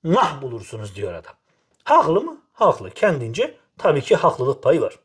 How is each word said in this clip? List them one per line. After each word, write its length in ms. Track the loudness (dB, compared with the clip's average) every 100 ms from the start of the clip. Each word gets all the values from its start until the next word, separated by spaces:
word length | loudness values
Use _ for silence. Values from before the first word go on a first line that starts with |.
nah 380 | 2 2 2 -4
bulursunuz 540 | -10 -10 -12 -14 -12 -10
diyor 180 | -10
adam. 200 | -10 -16 -20 _ _ _ _
Haklı 360 | 2 4 4 0
mı? 200 | -2 -12 _
Haklı. 380 | _ 2 2 -6
Kendince 640 | -2 0 0 -6 -4 -6 -6 _ _
tabii 240 | 0 0
ki 140 | 2 2
haklılık 460 | 2 0 -4 0
payı 180 | 0 2
var. 180 | 0 -8